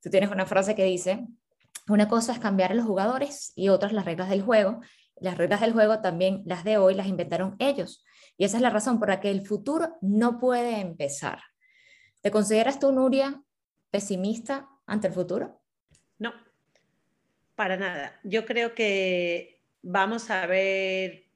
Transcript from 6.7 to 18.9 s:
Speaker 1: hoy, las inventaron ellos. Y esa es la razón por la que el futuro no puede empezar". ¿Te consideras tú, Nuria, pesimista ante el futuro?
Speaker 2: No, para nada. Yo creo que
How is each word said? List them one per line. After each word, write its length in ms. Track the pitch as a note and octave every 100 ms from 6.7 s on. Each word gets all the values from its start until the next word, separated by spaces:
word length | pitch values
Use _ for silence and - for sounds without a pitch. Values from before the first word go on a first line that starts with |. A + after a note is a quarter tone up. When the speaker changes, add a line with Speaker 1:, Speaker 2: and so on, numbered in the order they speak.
| G#3+
Speaker 1:
hoy, 160 | F#3+
las 120 | F#3+ G3
inventaron 500 | F3+ E3 E3+ F#3+ G3
ellos. 460 | C4+ C#4 E3+ - _ _ - _
Y 80 |
esa 120 | G3+ A3
es 60 |
la 80 | B3
razón 280 | G#3 G#3+ A#3
por 100 | G#3
la 120 | F#3+
que 100 | G3+
el 160 | G3 G3
futuro 500 | G#3 G#3 D#4 E4 E4
no 360 | F#3+ G#3 A#3 A#3+
puede 420 | B3+ B3 A#3+ A3+
empezar". 600 | F#3 E3 C#3+ C#3 C#3 - - _ _ _ _ _ _ _
¿Te 100 | G#3
consideras 480 | G#3 G3+ A3 A3+ C#4
tú, 140 | C#4
Nuria, 500 | C4 C4 C4+ C4+ C#4 _ _ _ _ _
pesimista 760 | G3+ G3+ F#3 F#3+ A#3 - C#4 - _ -
ante 200 | G#3+ G3
el 60 |
futuro? 480 | F3+ F3+ F#3 - - _ _ _ _ _ _
Speaker 2:
No, 160 | A3+ - _ _ _ _ _ _ _ _ _ _ _
para 220 | - G3+ F#3
nada. 420 | G3 F3 C#3 -
Yo 200 | G#3 G#3+
creo 300 | A3 A#3 A#3
que 880 | A#3 G#3+